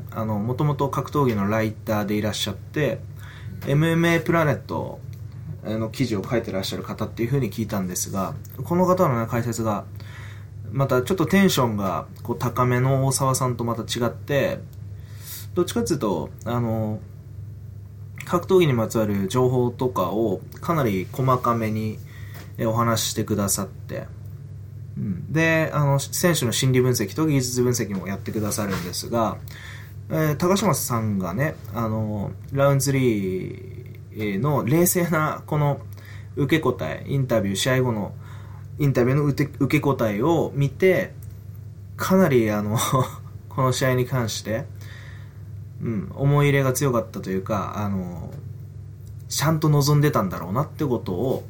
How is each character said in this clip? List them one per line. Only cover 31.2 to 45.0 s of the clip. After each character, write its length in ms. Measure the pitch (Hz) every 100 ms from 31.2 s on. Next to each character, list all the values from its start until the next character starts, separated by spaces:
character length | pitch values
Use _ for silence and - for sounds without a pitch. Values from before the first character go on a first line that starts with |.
| 87
ね、 220 | 104 151 - -
あ 140 | 110 113
の、 440 | 110 107 104 101 98 -
ラ 180 | 135 139
ウ 60 | 139
ン 20 |
ド 40 |
ス 80 | 139
リ 1040 | 135 127 104 95 92 98 98 - - - - -
ー 280 | 107 107 95
の 240 | 147 131 104
冷 200 | 165 175
静 220 | 180 165
な 320 | 160 151 82 -
こ 100 | 151
の 240 | 143 - - - - - - -
受 220 | 143 160
け 40 |
答 260 | 139 - 78
え、 180 | - -
イ 100 | 139
ン 80 | 127
タ 160 | 113
ビ 100 | 98
ュ 20 |
ー、 20 | 95
試 160 | 135
合 100 | 127
後 100 | 123
の 220 | 110 90 - - - - - - -
イ 80 | 143
ン 80 |
タ 120 | 127 120
ビ 80 |
ュ 20 | 147
ー 20 |
の 80 | 143
受 200 | 139 139
け、 60 | -
受 180 | 131 147
け 40 |
答 340 | 139 127 110 101
え 60 |
を 300 | 151 160 90
見 160 | 139 139
て、 440 | - 190 156 90 - - - - - - - - -
か 180 | - 190
な 140 | 165
り 220 | 123 107
あ 100 | 104
の、 160 | 104 120 - 135 123 -
<laughs> 340 | - - -
こ 140 | -
の 80 | 131
試 160 | - 131
合 80 | 127
に 100 | 123
関 240 | 131 110
し 140 | -
て、 220 | - 117 - - - -